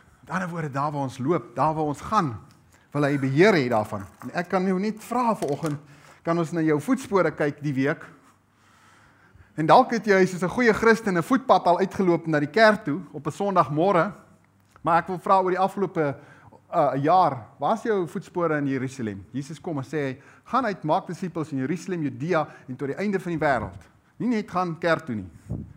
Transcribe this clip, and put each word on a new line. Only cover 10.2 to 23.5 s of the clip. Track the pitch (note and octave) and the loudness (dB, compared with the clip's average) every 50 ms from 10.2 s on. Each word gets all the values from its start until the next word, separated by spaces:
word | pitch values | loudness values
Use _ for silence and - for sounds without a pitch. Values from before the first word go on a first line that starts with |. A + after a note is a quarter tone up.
| F#3 | 6
soos | F#3 F#3 E3 | 4 2 -2
'n | F#3 E3+ - | -4 -2 0
goeie | B3 B3 A3+ | 2 4 4
Christen | G3 - A3 A3+ A3+ A3 - G3+ F#3 E3+ | 4 4 4 4 4 4 2 0 0 0
'n | |
voetpad | D#3+ - C4 B3+ - - G3+ F#3 - | 0 2 0 0 4 4 4 4 6
al | F3+ E3+ F3 | 4 4 4
uitgeloop | F#3+ F#3+ - - G3 F3 E3+ E3 E3 | 2 -2 0 0 2 2 2 2 0
na | E3 D3+ D3 | 0 0 0
die | D3 C#3+ | 0 0
kerk | - G#3+ A3+ G#3+ G#3 A3 - | 4 6 6 6 6 4 -2
toe | D3 C#3+ F#3+ F3+ - | -6 -6 -6 -8 -12
op | - D3+ C#3 | -14 -8 -8
'n | D#3 | -8
Sondagmôre, | - - G3+ G3+ G3 G3 D3+ B2 D3 D3+ E3+ G3 G3 E3+ E3 G#3 - - - _ _ _ _ _ _ _ _ _ _ - | -6 -4 -4 2 2 2 2 2 0 0 2 4 4 2 2 0 -4 -12 -20 _ _ _ _ _ _ _ _ _ _ -6
maar | - D#3 E3+ E3 | -2 2 2 2
ek | E3+ - | 2 0
wil | F#3 E3+ | -8 -6
vra | - G3+ G3 F#3+ | 2 2 4 4
oor | F#3 F#3 | 4 2
die | F3+ F3+ | 0 0
afgelope, | F#3+ F#3+ - G#3 F#3+ E3+ - E3+ D3+ C#3+ B2+ - - - - - - - - - _ _ | 0 -2 0 -2 -4 -2 0 0 0 0 -2 -6 -12 -20 -20 -20 -20 -20 -20 -20 _ _
uh, | - F3 D3+ C3+ C3 | 0 0 2 2 0
jaar, | C#3 C#3 D3+ F3 F#3 F3 D3+ C3 B2 G2+ - - - | 0 2 4 4 4 4 2 0 -4 -10 -16 -10 -6
waar | C#3+ D#3 A3 | -2 -2 -2
is | G#3 | -2
jou | - A#3+ G#3+ G3 F3 D3+ | -2 -2 -2 -2 -2 -4
voetspore | - G3+ - - - F3 E3+ E3 D3+ | -8 -12 -12 -8 -4 -2 -2 0 0
in | D3 C#3+ | 0 -2
Jerusalem? | C3+ C3+ C3 B2 C3 B2+ - A#2 G#2+ G2 G2 F2+ - | -2 -2 -2 -4 -6 -6 -6 -6 -6 -6 -8 -14 -10
Jesus | - C3 C#3+ D3 E3 - | -10 -10 -10 -10 -14 -12
kom | - F#3 D#3 C#3 | -10 -8 -8 -8
en | B2+ | -8
sê, | - - D#3 C#3+ C3+ B2 - - - - - _ | -6 -6 -4 -4 -4 -6 -10 -16 -20 -20 -20 _
"Gaan | - - B3+ C4 | -4 -2 -2 -2
uit, | G#3+ G3 - - | -2 -6 -6 -2
maak | D3+ D#3+ F#3+ G3 | 0 0 0 -2
disippels | - F3 - G3 F3+ - E3+ D3 - | -6 -8 -8 -8 -6 -6 -6 -6 -4
in | C#3 C3+ | -4 -4
Jerusalem, | C3 C3+ F3+ F3 - - F#3 E3+ | -4 -4 -4 -6 -6 -8 -6 -4
Judea | D3+ C3+ A#2 A#2 C#3 E3+ F3 D#3 D3 - - - - - | -4 -6 -6 -6 -4 0 0 0 0 -2 -8 -18 -14 -14
en | B2+ | -10
tot | - C#3+ C3+ | -8 -6 -8
die | C3+ | -6
einde | - G3 G#3 F#3+ F#3+ | -4 -4 -2 -4 -4
van | F#3+ F3 | -4 -4
die | E3+ D3+ | -4 0
wêreld." | D#3 D3 | 0 2